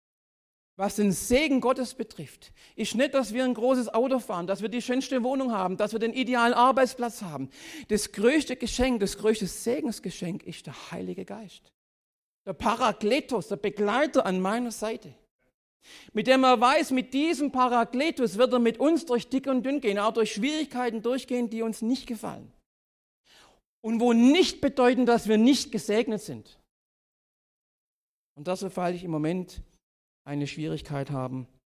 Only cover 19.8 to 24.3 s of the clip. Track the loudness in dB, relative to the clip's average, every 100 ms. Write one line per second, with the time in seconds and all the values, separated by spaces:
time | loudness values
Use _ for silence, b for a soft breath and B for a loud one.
19.8 | 0 0 0 0 -2 -2 -2 -2 -4 -4
20.8 | -4 -4 -2 -4 -2 -4 -2 -4 -4 -4
21.8 | -2 -2 -4 -10 -10 -12 -16 _ _ _
22.8 | _ _ _ _ _ b b b _ _
23.8 | -4 0 4 6 6